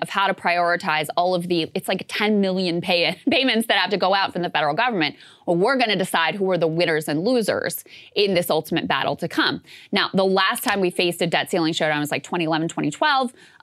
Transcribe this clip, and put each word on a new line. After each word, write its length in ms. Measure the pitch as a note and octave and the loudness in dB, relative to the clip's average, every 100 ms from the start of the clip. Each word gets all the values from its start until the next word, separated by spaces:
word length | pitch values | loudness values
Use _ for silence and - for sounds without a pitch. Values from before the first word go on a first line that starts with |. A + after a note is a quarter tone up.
of 80 | - | -2
how 180 | G3 G3 | -2 -2
to 60 | |
prioritize 760 | F#3+ F3+ F3 E3+ F3 F#3 D#3 D#3 - | 0 0 0 2 0 0 -2 -2 0
all 180 | F3+ | 0
of 140 | F3+ F3+ | 0 0
the, 200 | E3+ D#3 | -2 -2
it's 140 | F#3+ - | -6 -4
like 160 | F#3+ - | -6 -6
ten 340 | - G#3+ G#3 | -2 2 2
million 400 | F#3+ F#3 F3+ E3+ | 2 0 -2 -2
pay-, 360 | E3+ F3 D#3+ F3 | 0 2 2 0
<laughs> 80 | - | 0
payments 360 | B3+ C4 A3 A3+ | 2 2 0 2
that 120 | G3+ | 2
have 120 | F#3 | 2
to 60 | G3 | 0
go 180 | F#3 | 2
out 180 | G3 G3 | 2 0
from 80 | F3+ | -2
the 80 | F3 | -2
federal 240 | D3+ D3 | 0 0
government. 420 | D#3 B3+ G3+ D3 - - - - | 0 0 0 -2 -4 -18 -10 -2
Well, 100 | E3+ | 2
we're 200 | A3 C4+ | 2 2
gonna 200 | A3 G3 | 0 0
decide 400 | F#3+ F3 D#3+ G3 | 0 0 0 0
who 120 | F#3+ | -2
are 80 | F3 | 0
the 100 | E3 | 0
winners 400 | E3 E3+ D#3 D#3 | 2 0 0 -2
and 160 | D3+ | -2
losers 580 | G3+ B3+ G3 G#2 - - - - - | 0 0 0 -2 -4 -8 -14 -20 -6
in 200 | - G3+ | 0 2
this 160 | F3 F3 | 2 0
ultimate 360 | D#3+ D#3 D#3+ C4+ | -2 0 -4 0
battle 300 | C3+ A2 D3 | 0 0 -2
to 100 | E3+ | -4
come. 360 | - A#3 - - - - | -2 -2 -2 -10 -20 -4
Now, 200 | G3+ - | -2 0
the 120 | G3 | 2
last 380 | F#3+ F#3+ F#3+ A#3+ | 2 4 2 0
time 180 | B3 G3+ | -2 0
we 100 | F3+ | 0
faced 320 | F#3 F3 E3+ | 0 0 0
a 40 | E3+ | 0
debt 240 | D#3+ C#3+ | 0 0
ceiling 220 | F#3 D#3+ | 0 0
showdown 280 | E3 D#3 D3 | 0 0 0
was, 100 | D3 | -2
like, 120 | C#3 | -4
twenty 220 | - F3+ | -4 -4
eleven, 240 | D#3+ D#3+ E3 | 0 0 -2
twenty 220 | - D3 | -2 -4
twelve. 420 | - D4+ C4+ B3 - - - | 0 2 2 -2 -6 -20 -4